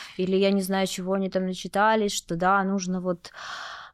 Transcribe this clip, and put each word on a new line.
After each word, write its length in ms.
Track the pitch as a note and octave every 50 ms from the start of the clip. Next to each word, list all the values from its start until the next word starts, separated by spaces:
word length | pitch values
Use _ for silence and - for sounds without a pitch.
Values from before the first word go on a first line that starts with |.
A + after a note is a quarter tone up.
| - - - -
или, 180 | F#3 F3+ F#3+
я 160 | F#3+ G3 G3 G3+
не 100 | G3 F#3+
знаю, 240 | F#3 G3 F#3+ F#3+
чего 280 | F#3 - - F3+ F3+ F#3+
они 160 | G3 G3 F#3+
там 160 | - F#3+ F#3
начитались, 680 | F#3 F#3 F3+ - F#3 - G3 G#3 A3 A3 A3 G#3 G3+ -
что, 240 | - - - F3
да, 280 | E3+ F3+ F#3 G3 G3+ F#3+
нужно 360 | F#3+ G3 G3+ F3+ F3+ F#3 F#3
вот, 320 | F3+ F#3 F3+ E3+ - - - - - - - - - - - - - -